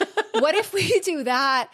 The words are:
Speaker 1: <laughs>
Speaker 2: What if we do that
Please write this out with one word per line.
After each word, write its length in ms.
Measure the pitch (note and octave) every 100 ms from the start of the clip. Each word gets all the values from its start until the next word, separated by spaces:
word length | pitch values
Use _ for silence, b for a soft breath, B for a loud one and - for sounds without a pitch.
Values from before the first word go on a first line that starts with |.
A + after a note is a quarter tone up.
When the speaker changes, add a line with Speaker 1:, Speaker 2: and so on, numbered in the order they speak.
| -
Speaker 1:
<laughs> 260 | - -
Speaker 2:
What 200 | G#4+ D4
if 180 | F#4 -
we 260 | G4 F#4+ G#4+
do 240 | G4 D#4
that 460 | B3 B3 C4+ C4 -